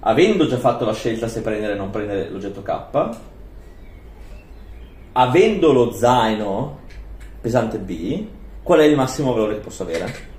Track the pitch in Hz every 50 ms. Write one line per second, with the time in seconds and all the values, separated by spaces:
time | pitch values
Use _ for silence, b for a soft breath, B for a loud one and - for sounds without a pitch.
0 | - 110 113 127 175 214 214 190 156 120 123 120 - 131 - - 127 110 110 -
1 | - 120 113 113 117 113 - 113 107 110 107 104 107 104 101 101 95 98 104 107
2 | 104 101 101 98 95 90 92 95 98 98 - 98 95 - - - - - - 143
3 | 170 226 226 - - - - - - - - - - - - - - - - -
4 | - - - - - - - - - - - - - - - - - - - -
5 | - - - 131 127 123 127 175 202 220 214 180 170 156 135 123 120 110 107 104
6 | 113 120 127 123 113 110 110 107 107 101 98 104 135 147 - - - - - -
7 | - - - - - - - - - 117 113 127 113 110 110 107 95 92 92 -
8 | 82 101 143 190 220 - - - - - - - - - - 160 151 151 151 139
9 | 131 127 - - 147 131 123 113 107 104 107 107 104 - - - 95 87 82 82
10 | 90 107 - - - - -